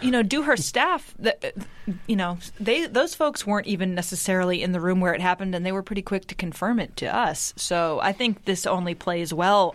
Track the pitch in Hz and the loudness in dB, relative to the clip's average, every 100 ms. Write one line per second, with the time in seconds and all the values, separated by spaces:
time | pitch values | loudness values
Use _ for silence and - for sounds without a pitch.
0 | 254 247 208 285 302 240 147 240 311 349 | 0 2 2 2 2 2 2 0 2 0
1 | - - 208 - 135 - - - - 180 | -4 -4 -2 0 -4 -8 -12 -10 -8 -6
2 | - 214 180 175 - - 208 262 330 240 | -2 0 0 -4 -10 -6 0 0 2 2
3 | 320 - 302 294 - 202 - 185 185 180 | 0 2 0 0 0 0 0 -2 0 -2
4 | 175 180 - 185 180 180 185 180 170 185 | -4 -4 0 2 2 0 0 0 2 2
5 | 180 165 180 180 190 180 180 190 190 202 | 2 2 2 2 0 -2 -2 -2 -4 -6
6 | 190 190 - - 175 - 185 240 180 - | -2 -4 -4 -6 -6 -2 0 0 -2 -6
7 | 127 - 185 156 - - - 175 165 147 | -2 0 0 0 -6 -4 -2 2 2 2
8 | - 196 247 208 - 185 - 180 175 170 | 0 0 0 -2 -2 -2 0 0 -2 -4
9 | - 175 165 160 180 202 180 | -2 -2 -2 0 4 6 4